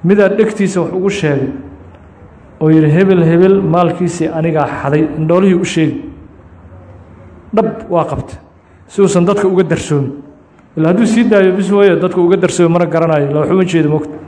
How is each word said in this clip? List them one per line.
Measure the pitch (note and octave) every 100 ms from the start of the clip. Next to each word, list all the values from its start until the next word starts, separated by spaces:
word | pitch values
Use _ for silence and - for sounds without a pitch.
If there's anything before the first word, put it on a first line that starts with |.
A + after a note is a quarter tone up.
Midaad | E3 G#3 G3 G#3
dhegtiisa | G#3+ G#3+ F#3+ F#3
wax | E3
ugu | F#3 G3
sheegay | F#3+ D#3 C#3 C3 - - - - - - - - - - -
oo | D#3
yidhi, | D#3 D#3
"Hebel, | D#3 F#3+ F#3
hebel | E3 E3+ F#3+ G3
maalkiisii | F#3+ E3+ F3 F3 F3 E3+ D#3
anigaa | D#3+ E3 D#3 C#3+ -
xaday," | C#3 D3+ D#3 -
indhoolihii | D#3 F3 G3
u | F3+
sheegi. | F#3 - A3+ - - - - - - - - - - - - - - - -
Dhab | G#3+ F3+ - -
waa | E3+
qabta, | D3+ C#3+ - - - _ _ - -
si | -
uusan | G3 F3+
dadka | F3 G3+ G3
uga | F#3
darsoomin. | E3+ D#3+ - D3 B2+ C3+ - - _ _ _ -
Ilaa | D#3
hadduu | F#3 A3+
sii | A#3
daayo | A#3 G3+ F#3+
bis | F#3 F#3
weeye, | G3+ G3+ E3
dadka | F3+ F#3
uga | F3 F#3
darsoomi | F3 - F3
mana | E3+ E3+
garanayo, | E3 E3 D#3 C#3
la | D3
waxuma | D3 F#3
jeedo | F3+ E3 D3+
moogta. | D3+ C#3+ -